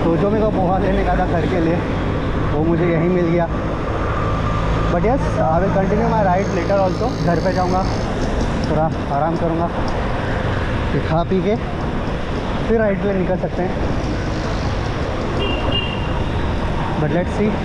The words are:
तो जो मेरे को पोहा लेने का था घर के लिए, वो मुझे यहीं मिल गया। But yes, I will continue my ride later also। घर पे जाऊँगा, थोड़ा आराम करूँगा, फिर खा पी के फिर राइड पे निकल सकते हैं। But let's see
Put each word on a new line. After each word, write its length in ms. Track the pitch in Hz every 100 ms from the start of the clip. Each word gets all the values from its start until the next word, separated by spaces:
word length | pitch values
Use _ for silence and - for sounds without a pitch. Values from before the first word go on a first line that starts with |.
तो 120 | 170 165
जो 140 | 202
मेरे 140 | 214
को 60 | 214 185
पोहा 180 | 175 190
लेने 200 | 196 190
का 100 | 185 180
था 80 | 180 175
घर 80 | 156
के 60 | 175
लिए, 180 | 165 170 - - - - - - -
वो 120 | 151
मुझे 260 | 165 165 170
यहीं 160 | 165 175
मिल 220 | 180 170
गया। 180 | 170 160 151 - - - - - - - - - - - 165 165
But 160 | 170 202
yes, 160 | 269 202 165
I 200 | 160 165
will 100 | 190 185
continue 320 | 190 208 226
my 100 | 226 196
ride 260 | 180 190 190
later 200 | 170 196
also। 260 | 190 170 208 - 175
घर 180 | 165
पे 80 | 190
जाऊँगा, 280 | 185 180 185 - - - - - - - - -
थोड़ा 180 | 151 160 - -
आराम 220 | 143 160 165
करूँगा, 300 | 170 160 170 - - - - - - - - - - - -
फिर 100 | 147 135
खा 140 | 160 165
पी 100 | 190
के 120 | 175 240 - - - 240 - - - - 190 - -
फिर 100 | 226
राइड 220 | 214 190
पे 100 | 202 190
निकल 180 | 175 180
सकते 240 | 170 180
हैं। 80 | 180 - - - - - - - - - - - - - - - - - 440 - - - - - - - - - - - - - - -
But 140 | 151 165
let's 200 | 180 -
see 120 | 214 208